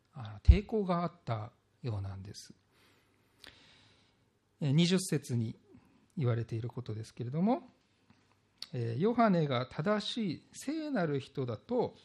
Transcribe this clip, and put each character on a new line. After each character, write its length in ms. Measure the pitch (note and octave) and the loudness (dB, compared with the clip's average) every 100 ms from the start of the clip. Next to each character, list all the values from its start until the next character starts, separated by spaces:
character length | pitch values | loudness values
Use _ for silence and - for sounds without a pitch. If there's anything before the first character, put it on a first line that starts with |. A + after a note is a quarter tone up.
| _ | _
あ 100 | - | -16
の、 160 | G#2+ G#2 | -14 2
抵 260 | - F#3 G#3 | 8 8 8
抗 200 | A3 F#3+ | 0 2
が 180 | F3 | 0
あ 40 | E3+ | -2
っ 40 | - | -6
た 280 | - A2 A#2 _ _ _ | -6 -6 -6 _ _ _
よ 180 | C3 G#2 | -6 -6
う 20 | |
な 140 | G2 F#2+ | -6 -10
ん 80 | |
で 100 | G2 | -14
す。 200 | - - - _ _ _ _ _ _ _ _ - - - - _ _ _ _ _ _ _ - | -16 -20 -20 _ _ _ _ _ _ _ _ -20 -20 -20 -20 _ _ _ _ _ _ _ -6
え 60 | D3 | 0
ー、 40 | |
二 160 | D3 E3+ | 2 4
十 120 | F#3 | 2
節 360 | F#3 D3+ - A#2+ | 0 -4 -2 -4
に 200 | A2+ - _ - _ _ _ - | -4 -8 _ -20 _ _ _ -2
言 100 | A#2+ | 0
わ 80 | A#2 | 0
れ 80 | |
て 120 | A#2 A2+ | -4 -6
い 60 | |
る 80 | A#2 | -8
こ 120 | - | -8
と 120 | B2 | -10
で 100 | A2 | -10
す 100 | A2 | -10
け 100 | - | -10
れ 60 | A#2+ | -6
ど 120 | D#3 | -2
も、 280 | G3+ E4 - _ _ _ _ _ _ _ _ - - | 0 0 -4 _ _ _ _ _ _ _ _ -20 -10
え 220 | B2 A2+ A#2 | -6 -4 0
ー、 40 | |
ヨ 120 | G#3 | 0
ハ 160 | A#3+ A3+ | 4 6
ネ 180 | F3 D3 | 6 2
が 180 | B2 B2+ | 0 -2
正 420 | - F3 G#3+ - | -4 0 0 -2
し 240 | B3 G3+ | -4 -4
い 120 | A2+ - | -6 -12
聖 380 | - - D#4+ D4+ | -14 -8 -6 -4
な 140 | B3 E3 | -2 0
る 140 | C#3 | -2
人 260 | - - B2 | -4 -6 -6
だ 120 | A2 | -6
と 380 | - A#3+ E3+ - | -4 -2 -2 -6